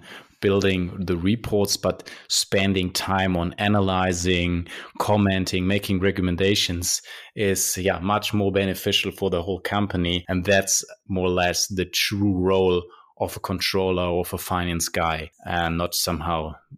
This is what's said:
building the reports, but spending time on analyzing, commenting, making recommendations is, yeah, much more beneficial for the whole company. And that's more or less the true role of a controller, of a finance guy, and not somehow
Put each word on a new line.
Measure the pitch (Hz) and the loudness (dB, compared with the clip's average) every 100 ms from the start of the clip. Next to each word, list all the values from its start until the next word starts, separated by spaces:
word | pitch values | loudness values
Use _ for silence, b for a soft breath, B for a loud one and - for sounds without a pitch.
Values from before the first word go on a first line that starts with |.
| B B B _ | B B B _
building | 104 98 98 92 90 98 90 | 2 4 4 2 0 -4 -2
the | 87 | 0
reports, | 90 117 - 104 98 - | 0 0 0 0 0 0
but | 92 - - B B | 0 -2 -8 B B
spending | - - 101 95 95 90 | -4 0 2 2 2 0
time | - - 95 95 90 | -4 -2 0 2 0
on | 87 | -2
analyzing, | - 104 104 95 92 92 87 90 90 87 87 87 B B - | -2 2 2 2 2 0 0 2 2 2 0 -4 B B -6
commenting, | - 104 101 95 90 92 92 | 0 4 4 2 0 0 0
making | 101 - 95 | 0 0 0
recommendations | 98 92 90 87 95 104 - 87 87 - B B B - | 0 0 0 2 2 2 0 -2 -2 -4 B B B -2
is, | 101 92 - - | 0 0 -2 0
yeah, | 92 87 | 0 0
much | 95 104 - | 0 0 0
more | 104 98 | 0 2
beneficial | 95 98 87 104 98 98 | 2 0 0 0 0 -2
for | - 98 | -2 -2
the | 87 | 0
whole | 95 90 | -2 -6
company. | - 104 101 90 87 90 - | -2 -2 0 0 0 -2 -2
And | 92 | -2
that's | 87 98 95 - - - - | 4 2 4 -2 -4 -14 -6
more | 95 92 | -2 2
or | |
less | 90 90 85 - | 2 2 0 -2
the | 95 87 | -2 -2
true | - - 101 101 90 | -2 -2 0 2 2
role | 92 95 92 90 85 b b _ | 2 4 4 2 -2 b b _
of | 92 - | -6 -4
a | |
controller, | - 95 - 98 95 90 90 87 | -6 -4 -2 0 2 2 0 0
of | 87 | -2
a | 92 | -6
finance | - 90 87 85 - | -4 -2 0 -2 -2
guy, | - 82 80 80 _ - | -2 0 -2 -6 _ -6
and | 87 82 82 | -2 0 -2
not | 87 | -2
somehow | - - 82 85 82 78 76 _ | -2 -2 -2 -2 -4 -4 -10 _